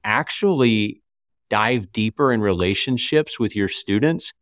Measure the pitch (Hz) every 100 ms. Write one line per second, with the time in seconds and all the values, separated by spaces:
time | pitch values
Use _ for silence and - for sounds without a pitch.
0 | 107 113 151 - 202 165 120 110 104 -
1 | _ _ _ _ - 107 110 123 92 -
2 | 110 - 139 120 104 87 90 151 - 123
3 | - 151 151 - 110 104 95 - - 104
4 | 151 - - -